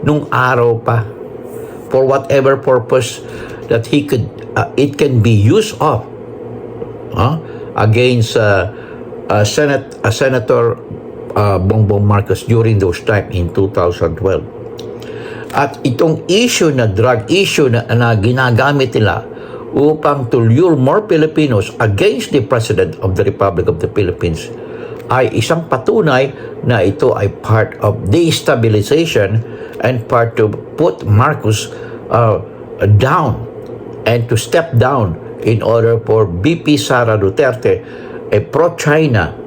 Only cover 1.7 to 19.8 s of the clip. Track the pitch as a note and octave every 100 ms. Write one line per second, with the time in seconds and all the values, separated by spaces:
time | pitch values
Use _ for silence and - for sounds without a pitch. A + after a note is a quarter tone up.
1.7 | - - C3 C3 C#3 - C#3 C3+ C3+ A2+
2.7 | B2+ A#2 C3 A#2 - - - - - -
3.7 | A2+ - D3 - B2+ - - - - -
4.7 | - C#3+ - D3 B2 G#2 G#2+ G#2 G3 G#3+
5.7 | - D#3 B2 - - - - - - -
6.7 | - - - - - A#2 D#3 - - -
7.7 | - G#2 A2 B2+ B2 A2+ B2+ G#2+ G2 F2
8.7 | - - - - - - G#2 G#2 - D3
9.7 | C#3 - - - A2 C3+ B2+ A2+ B2 A#2
10.7 | - - - - - - - G#2 F#2+ F#2
11.7 | A2 G#2 G2+ G2+ G#2 G2 F#2+ - A#2+ A#2
12.7 | G#2 F#2 E2+ - G#2+ - F2+ E2+ - G2
13.7 | - F2 F2 E2 E2 F#2 F2 - - -
14.7 | - - - - - - - - - C#3+
15.7 | - C#3 A#2 E3 D#3+ - F#3+ A#3+ - E3
16.7 | C3 A#2 G2 A#2+ A#2+ G#2+ F3 G3 - C3+
17.7 | A#2 - A#2 A#2+ A2+ G#2 B2 B2+ A#2 C3+
18.7 | C#3+ C3 C3 G#2 E2+ - - - - -
19.7 | -